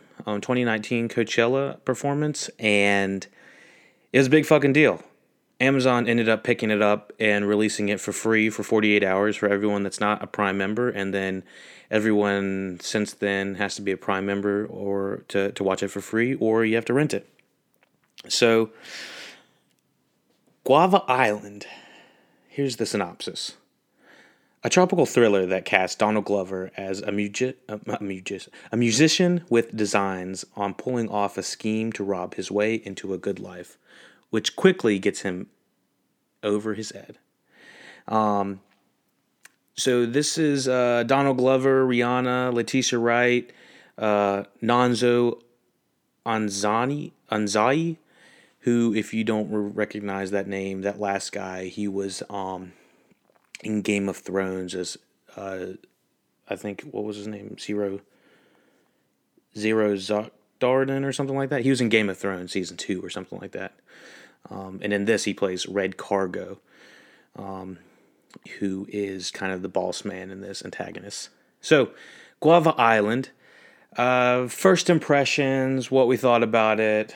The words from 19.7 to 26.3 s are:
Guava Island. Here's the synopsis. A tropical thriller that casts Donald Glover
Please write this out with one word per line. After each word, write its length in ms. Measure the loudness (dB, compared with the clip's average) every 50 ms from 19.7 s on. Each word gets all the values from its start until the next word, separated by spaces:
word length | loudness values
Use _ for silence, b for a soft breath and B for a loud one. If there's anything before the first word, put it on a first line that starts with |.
| _ _ _ _ _ _ _ _ _ _ _ _ _ _ _ _ _ _ 2
Guava 400 | 4 6 6 6 6 4 4 2
Island. 600 | 2 2 2 2 2 0 -2 -8 -14 -16 -16 -18 B B B B B B B B B B B B B B B B
Here's 300 | _ -4 -4 -2 -2 -2
the 100 | -4 -4
synopsis. 680 | -2 -2 -2 -2 -4 -8 -10 -12 -10 -10 -8 -10 -10 -12 _ _ _ _ _ _ b b b b b b b b b b b b b b b -4
A 60 | 2
tropical 360 | 4 4 4 4 4 2 2
thriller 400 | 4 4 4 6 6 4 2 2
that 200 | 0 -2 -2 0
casts 300 | 2 2 2 2 0 0
Donald 300 | 0 2 2 2 0 0
Glover 460 | 0